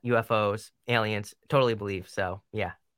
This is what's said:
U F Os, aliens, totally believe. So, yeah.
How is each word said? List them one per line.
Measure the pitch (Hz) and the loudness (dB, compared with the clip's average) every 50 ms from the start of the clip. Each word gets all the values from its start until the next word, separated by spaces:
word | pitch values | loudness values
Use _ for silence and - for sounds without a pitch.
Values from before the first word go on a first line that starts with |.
U | - 120 120 | -2 0 2
F | 113 110 - | 2 2 2
Os, | 120 107 104 101 101 107 - - _ _ _ | 2 2 2 2 0 -2 -6 -14 _ _ _
aliens, | - 120 117 110 107 107 104 104 - - _ _ - | 0 2 2 2 0 -2 -4 -6 -8 -14 _ _ 2
totally | - 139 131 120 113 | 4 4 4 4 2
believe. | 104 101 101 98 92 87 - | 0 -4 -4 -6 -6 -8 -6
So, | - - 98 90 92 98 - _ | -4 -4 -2 -2 -4 -8 -12 _
yeah. | - 107 98 85 - - _ _ _ | -6 -6 -6 -6 -6 -12 _ _ _